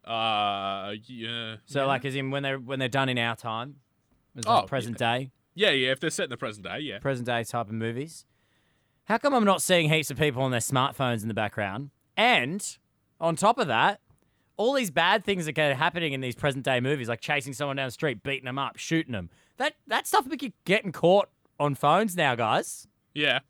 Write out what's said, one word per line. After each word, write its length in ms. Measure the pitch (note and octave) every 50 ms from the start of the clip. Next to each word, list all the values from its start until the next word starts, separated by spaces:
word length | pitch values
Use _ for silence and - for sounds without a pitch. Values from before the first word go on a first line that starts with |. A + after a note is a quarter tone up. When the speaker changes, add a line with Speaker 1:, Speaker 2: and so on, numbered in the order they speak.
| _
Speaker 1:
Uh, 880 | - A#2 A2+ A2+ A2+ G#2+ G#2 G#2 G2+ G2+ G2 G2 G2 G2 G2 F#2+ G2+ G#2+ G#2+ A2+
yeah. 500 | B2+ B2+ A#2 A2+ A2+ A#2+ A#2 A2+ A2 A2 - _
Speaker 2:
So, 140 | - C3 C#3+
Speaker 1:
Yeah. 60 | C3+
Speaker 2:
like, 180 | C3+ C3+ B2+ C3
as 100 | C#3 C3
in 160 | C#3 C3+ C3+
when 120 | C3+ C#3
they're, 160 | C#3 C#3 C3+ C3+
when 200 | B2 A#2+ C#3 C3
they're 100 | C3 B2
done 200 | C3+ C3+ C3+ B2+
in 100 | B2+ B2
our 160 | A#2 A#2 A2+
time, 400 | - - A#2 A2 A2+ B2 C#3+ C#3 _ _ _ _ _ _ _ _ _ _ _ _
as, 80 | B2+ A#2
Speaker 1:
Oh, 100 | G#3+ A#3
Speaker 2:
like, 100 | D3+ G2 -
present 320 | C#3+ C3 A2+ A#2 A2+ -
Speaker 1:
yeah. 180 | A#2+ A#2 A#2+ B2+
Speaker 2:
day. 120 | C#3 C3 _ _ _ _ _
Speaker 1:
Yeah, 160 | E3+ G#3 G3+
yeah, 200 | D3 C3+ B2+ C3
if 80 | C3+ -
they're 100 | - D#3+
set 140 | - - C#3
in 60 | C3+
the 60 | B2
present 280 | - C#3 A#2 G#2 G#2 F#2
day, 140 | F2 F#2 B2+
yeah. 180 | D#3 C3+ G2 G#2
Speaker 2:
Present 260 | - C#3 C3+ B2 A#2+
day 160 | A#2+ A#2+ A#2
type 240 | A#2 - - A#2+ A2+
of 60 | G2
movies. 520 | A2 A2+ A2+ A2+ A#2 B2 D3 E3 - - - _ _ _ _ _ _ _ _ _ _ _ _ _ _ _ _
How 120 | - G#3+ A#3
come 160 | - C#4+ C#4
I'm 100 | A#3+ G#3+
not 160 | G3 F#3+ E3+
seeing 280 | - - F#3 F3 E3 D3
heaps 220 | D#3+ D#3 D3 -
of 80 | C3+ C3
people 240 | D#3 D3+ A#2+ B2
on 80 | C3+ C3
their 80 | B2 A#2
smartphones 600 | - - C#3 B2+ C3 C#3 - - C#3 B2 A#2+ A2
in 60 | G2+ A2+
the 60 | G#2+
background? 560 | A2+ G#2+ G#2 - A2 G#2 G2 G2 A2+ C#3+ C#3 _ _ _ _ _
And 640 | - G#3+ B3 A#3+ D#3+ A#2+ C3 F3+ G#3 - - - _ _ _ _ _ _ _ _ _
on 140 | E2 E3+ -
top 240 | - F#3 G#3+ A#3 C#4
of 80 | A3+
that, 340 | D3 A2+ A2+ C#3 F#3 G3+ - _ _ _ _ _ _ _ _ _ _ _
all 160 | - G#3 B3 C#4+
these 160 | C4+ B3 F3+
bad 340 | B2+ E3+ E3 F3+ G3+ A3+ -
things 220 | - G3+ F3+ D#3+
that 120 | D#3 - D#3
are 160 | D3+ D3 C#3
happening 380 | B2+ D#3 F3 E3+ F3+ E3 D3+
in 80 | C3+ C3
these 160 | C3 B2+ A#2
present 280 | - - D3 C3 C#3 B2+
day 140 | C3+ C3 B2
movies, 300 | B2 C3 D3+ C#3 A#2+ A2
like 120 | A#2 -
chasing 320 | - - D3 C#3+ A2+ C#3 C3
someone 220 | A2 D3 C#3+ C3+
down 120 | C#3 C3+ B2+
the 40 |
street, 300 | - - E3 D3 B2 G2
beating 220 | _ C#3 C#3 C3 B2+
them 140 | B2+ B2+ C#3
up, 180 | C#3 A#2+ -
shooting 360 | - - - E3 E3 D#3+ C3+
them, 180 | A#2+ G2 F2 E2+ _ _ _ _ _
that, 180 | - B3+ D4+ - _ _ -
that 180 | G#3+ B3 -
stuff 200 | - - A4 B3+ C4
would 100 | D#4+ B3
be 140 | C#4 A#3 - _ _
getting 280 | - F#3+ G#3+ - F#3+
caught 360 | C#3 - - E3+ F#3 G3+ F#3+ _ _ _ _ _ _ -
on 160 | D3 D3 C#3
phones 400 | - - C#3+ D#3 F#3+ A3 G#3+ F3
now, 200 | F3+ D#3 C#3 B2
guys. 500 | A#2 A#2 A2 A#2+ F3 - - - - - _ _ _ _ _ _
Speaker 1:
Yeah. 260 | D3 D3 C#3+ B2 C3+ _